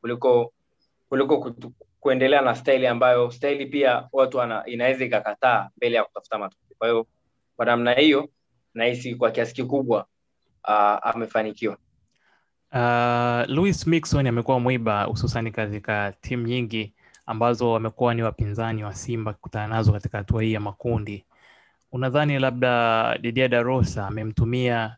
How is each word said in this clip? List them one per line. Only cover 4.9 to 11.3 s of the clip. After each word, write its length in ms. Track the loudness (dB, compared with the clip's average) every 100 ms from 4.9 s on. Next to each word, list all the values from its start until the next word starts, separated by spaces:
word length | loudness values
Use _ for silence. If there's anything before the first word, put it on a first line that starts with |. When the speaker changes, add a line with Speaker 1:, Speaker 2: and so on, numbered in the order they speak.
| 0
Speaker 1:
ikakataa 640 | 0 -2 -2 0 2 2 -2 -4
mbele 200 | 0 0
ya 80 |
kutafuta 340 | -2 -6 -8 -6
matokeo. 380 | -8 _ _ -4
Kwa 100 | 0
hiyo, 180 | 0 -2 _ _ _ _ -4
kwa 100 | 0
namna 280 | 2 2
hiyo, 340 | 4 6 4 0 _ _ _ _
nahisi 400 | -2 -2 -2 -6
kwa 160 | -2 -2
kiasi 240 | 0 -4
kikubwa, 520 | -4 -4 -2 0 -2 -2 _ _ _ _ _
ah, 400 | 0 4 4 2
amefanikiwa. 760 | 0 -4 -2